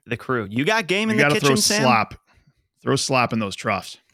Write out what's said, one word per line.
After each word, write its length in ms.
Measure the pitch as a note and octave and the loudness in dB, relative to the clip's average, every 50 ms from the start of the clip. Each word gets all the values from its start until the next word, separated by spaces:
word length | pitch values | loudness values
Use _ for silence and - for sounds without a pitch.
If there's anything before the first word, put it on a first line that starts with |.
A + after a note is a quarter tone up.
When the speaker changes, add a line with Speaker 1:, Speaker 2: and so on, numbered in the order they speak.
| _ | _
Speaker 1:
the 100 | G#2+ A#2+ | -10 -10
crew. 300 | - - - B2+ A#2+ G#2 G2 | -10 -4 -4 -4 -4 -4 -4
You 140 | G#2 B2 C#3+ | -4 -2 0
got 220 | F#3+ A3 A3+ F#3 | 0 0 -2 0
game 240 | D#3 F3+ G3+ A3 A3 | -2 -2 -2 0 0
in 60 | A3 | 2
Speaker 2:
You 60 | - D3 | 2 2
Speaker 1:
the 60 | C#3+ | 2
Speaker 2:
gotta 60 | D3+ | 2
Speaker 1:
kitchen, 120 | C#3+ C#3+ C#3 | 2 2 2
Speaker 2:
throw 80 | C3+ | 2
Speaker 1:
Sam? 260 | G#2+ - - G#3 G#3 - | 2 2 2 2 2 4
Speaker 2:
slop. 320 | B2+ A#2+ A2 G2+ - - - _ _ _ _ _ _ _ _ _ _ _ _ - | 4 4 4 2 -2 -6 -20 _ _ _ _ _ _ _ _ _ _ _ _ -4
Throw 140 | A#2 C3+ | -2 -2
slop 360 | C3 - - C3+ B2+ A#2+ - A#2+ | 0 0 0 2 2 2 2 0
in 60 | A2 | -2
those 180 | G#2+ G2 F#2 | -4 -4 -6
troughs. 400 | - - A2 G2+ F#2 - - - - _ _ | -6 -4 -4 -4 -4 -4 -10 -18 -20 _ _